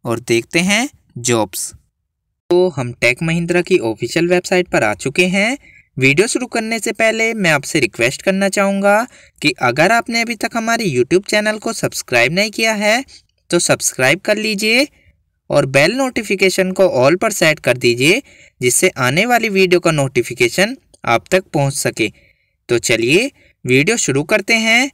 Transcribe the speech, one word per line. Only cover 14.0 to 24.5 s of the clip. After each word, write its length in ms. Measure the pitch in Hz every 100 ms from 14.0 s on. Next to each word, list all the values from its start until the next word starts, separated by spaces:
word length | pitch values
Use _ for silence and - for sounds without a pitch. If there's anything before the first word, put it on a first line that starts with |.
| 131 170
कर 160 | - 214
लीजिए 500 | 220 202 220 240 294 _ _ _ _ _ -
और 160 | 143 139
बेल 280 | 135 165 254
नोटिफिकेशन 760 | 254 240 208 190 190 - 185
को 140 | 185 185 127
all 200 | 135 185
पर 120 | 226
सेट 260 | - 160 151
कर 180 | 127 123
दीजिए, 440 | 123 120 139 240 - - - -
जिससे 280 | 123 - 185 -
आने 280 | 127 160 240
वाली 220 | 240 226
वीडियो 320 | 190 185 175
का 100 | 170
नोटिफिकेशन 840 | 151 135 - - 120 117 - 214 269 _ _ -
आप 180 | 117 -
तक 180 | 190 -
पहुंच 260 | 143 139
सके। 340 | 139 127 - 107 - _ _ _ _ -
तो 100 | 117
चलिए 500 | - 113 120 175 277 _ _ _
वीडियो 320 | 123 131 170 233
शुरू 280 | - 135
करते 340 | - 214 208